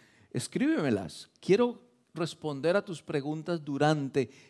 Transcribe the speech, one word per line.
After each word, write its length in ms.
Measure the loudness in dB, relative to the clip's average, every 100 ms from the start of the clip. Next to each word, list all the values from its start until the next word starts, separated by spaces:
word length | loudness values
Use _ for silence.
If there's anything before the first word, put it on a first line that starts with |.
| _ _ _
escríbemelas. 960 | -6 -4 0 0 2 2 0 -2 -14 -20 _
Quiero 420 | 2 4 2 -2 -16 _ _
responder 600 | -8 -8 -6 -6 -2 2 2
a 100 | 0
tus 160 | -10
preguntas 640 | -6 -4 -2 -4 -4 -6
durante 640 | -4 2 4 4 0 -2 -2 -6